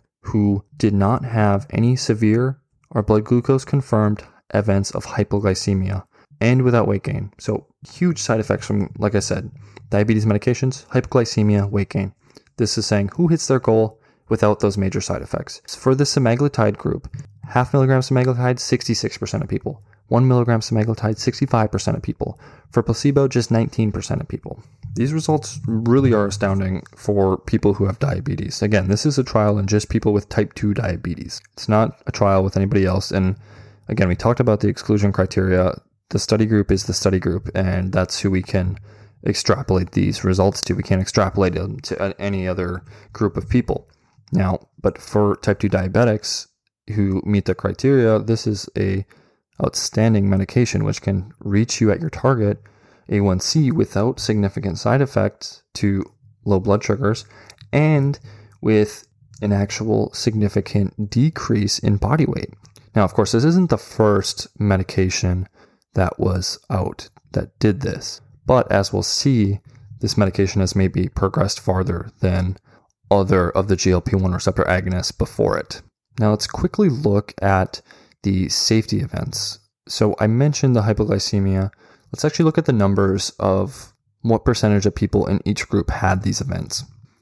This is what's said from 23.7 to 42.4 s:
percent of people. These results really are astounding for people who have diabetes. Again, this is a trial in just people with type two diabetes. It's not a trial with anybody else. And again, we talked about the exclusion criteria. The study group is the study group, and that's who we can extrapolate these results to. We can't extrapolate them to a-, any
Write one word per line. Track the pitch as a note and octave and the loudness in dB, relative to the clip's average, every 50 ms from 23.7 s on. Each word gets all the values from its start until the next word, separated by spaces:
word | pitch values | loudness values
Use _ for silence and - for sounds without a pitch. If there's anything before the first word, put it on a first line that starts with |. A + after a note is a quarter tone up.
| - - A2+ G#2+ G#2 | -2 -2 -2 0 -2
percent | - G2 - - - | -4 -6 -6 -6 -6
of | - - | -6 -8
people. | - - - - - - - - _ _ - - - | -10 -12 -12 -14 -16 -16 -18 -20 _ _ -18 -12 -4
These | - A#2+ C#3 D#3 | -4 -2 -2 -2
results | D#3+ D3+ - D#3 D3+ - - - - - | -2 0 0 -2 -2 -2 -6 -12 -10 -6
really | - A2+ A2 A2+ A#2 A#2+ C3+ C#3 B2+ A2+ | -4 -4 -2 2 4 4 6 6 4 4
are | G#2+ G2+ | 4 2
astounding | G2+ G2+ G2+ G#2 G2 G2 G2 F#2+ F#2+ F#2 - - - - | 0 -2 -2 -2 0 0 0 0 -2 -2 -4 -6 -12 -20
for | - - - G#2 G2+ G2 F#2+ F#2+ - | -8 -4 -2 2 2 4 2 2 0
people | - - - A2+ - G#2 G2 | -2 -2 -2 2 2 2 2
who | - G2+ | 2 0
have | G2 G2 - | -2 0 -2
diabetes. | - - - F#2+ - - - - G2+ G2+ - - G#2 | -2 -2 -2 -2 -4 -4 -4 -4 -6 -8 -4 -4 0
Again, | G#2 G#2+ G2 - F#2 | 2 2 2 2 2
this | G2+ G#2 - | 0 2 2
is | D#3 C#3 C3+ | 0 0 0
a | B2 | -2
trial | - - A2+ G#2 G#2 G#2 G#2 | 0 0 2 2 2 2 0
in | G2+ | 0
just | F#2+ G#2 G#2 - - | 0 0 0 0 0
people | - A2 - A2 G#2 | -2 0 0 2 2
with | G2+ - - | 0 -2 -2
type | - - G#2 - - | -2 -2 -2 -2 -4
two | - - G#2 G2 | -4 -2 -2 -2
diabetes. | - A2+ G2 F2 - - F2+ E2+ - - - - - - _ _ | -2 -2 -4 -4 -4 -6 -8 -8 -8 -10 -14 -14 -16 -18 _ _
It's | - - - | -10 -2 2
not | A2 G#2+ A2+ C#3+ - - - | 2 2 2 0 -2 -6 -10
a | - - | -10 -2
trial | - G#2 G2 G2 F#2+ F#2+ | 0 2 4 4 4 2
with | F#2+ - | 2 0
anybody | F#2+ G2 G2 G#2 G2+ F#2+ | 0 0 2 2 2 2
else. | F#2 F#2 F#2+ - - | 2 0 -2 -2 -2
And | - F#2+ F#2 F#2+ G2 - - - - - - - - _ _ - | -2 0 0 0 0 -4 -8 -18 -20 -20 -20 -20 -20 _ _ -6
again, | A2 - G2 F2+ | -2 0 0 0
we | F2 | 0
talked | - - A#2 A#2+ - | 0 0 0 2 2
about | A#2+ A#2 G#2+ G#2 | 2 2 2 2
the | - G2+ | 2 -2
exclusion | - - - - G#2+ G#2 G2+ G2+ G2 | -2 -4 -2 0 2 2 2 2 2
criteria. | - F#2+ - - G2 F#2+ F#2+ F#2 F2+ F#2 F#2 - - - _ _ _ _ _ | 2 0 0 0 0 0 2 2 2 2 0 -2 -4 -12 _ _ _ _ _
The | - G#2 | -4 -4
study | - - A#2 A2 A2 | 0 0 2 2 2
group | G#2+ A2 G#2 G2 - G2 | 2 2 2 2 2 0
is | F#2+ - | 0 0
the | - G2 | -4 -6
study | - - G2+ F#2+ F#2 | 0 0 0 0 2
group, | E2+ F2 E2+ - - - - | 0 -2 -2 -2 -6 -4 -4
and | F#2 F#2+ F#2 F2+ F#2 F#2 F#2 F#2+ | -2 -2 0 0 0 -2 0 0
that's | G2+ F#2 - - - | -2 -2 -2 -4 -4
who | - G2+ | -2 0
we | F#2+ F#2 F2+ | 0 0 -2
can | - - F#2+ F2+ F#2 G2 - - - - - - - _ _ - | 0 -2 -2 0 -2 -4 -6 -12 -18 -20 -20 -20 -20 _ _ -4
extrapolate | - G#2 - - - G#2+ C#3 C3+ - F#2+ F2+ F2+ F2+ - | -4 -4 -2 0 0 0 0 2 0 0 0 0 0 0
these | G2+ G2 G2 G2+ - - | 0 0 0 -2 -2 0
results | F#2+ F#2 F#2 F#2 G2+ F#2+ - - | 0 2 2 2 2 0 -2 -4
to. | - F#2 | -4 -4
We | F2+ - | -4 0
can't | - G2 F#2 G2 | 0 0 0 0
extrapolate | - - A2+ G2 F#2 - G#2 F#2+ F2+ E2 | 0 0 0 0 2 2 0 0 0 0
them | E2 G2 G2+ - - | -2 -6 -6 -8 -12
to | - - - - G2 G2 | -10 -10 -6 -6 -4 -6
a-, | - - | -6 -6
any | G2 G2+ G2 F#2+ | -6 -6 -4 -4